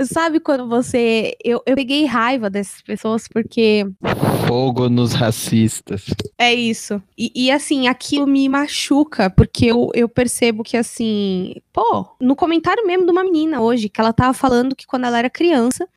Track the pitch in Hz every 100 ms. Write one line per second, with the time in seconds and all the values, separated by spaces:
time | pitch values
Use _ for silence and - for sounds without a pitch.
0 | 269 330 330 320 320 269 247 233 247 254
1 | 233 226 208 - 233 240 - 269 247 285
2 | 302 233 226 269 208 196 202 - - 208
3 | 220 226 - 220 226 - 220 214 196 190
4 | - - - - - 120 131 120 123 120
5 | 120 110 113 110 - 113 110 - - 98
6 | - - - - 240 240 233 226 - 208
7 | - - 226 - 254 285 285 285 247 247
8 | - 285 277 277 269 277 294 - - 285
9 | 302 - 190 - - - 240 233 247 -
10 | 233 - 247 - 240 220 226 233 233 -
11 | 226 208 196 185 185 - _ - 453 214
12 | 190 _ 254 277 339 330 330 403 427 370
13 | 359 359 381 330 311 285 226 247 208 -
14 | 226 226 254 254 269 240 254 262 - 247
15 | 247 233 247 - 339 294 233 - 359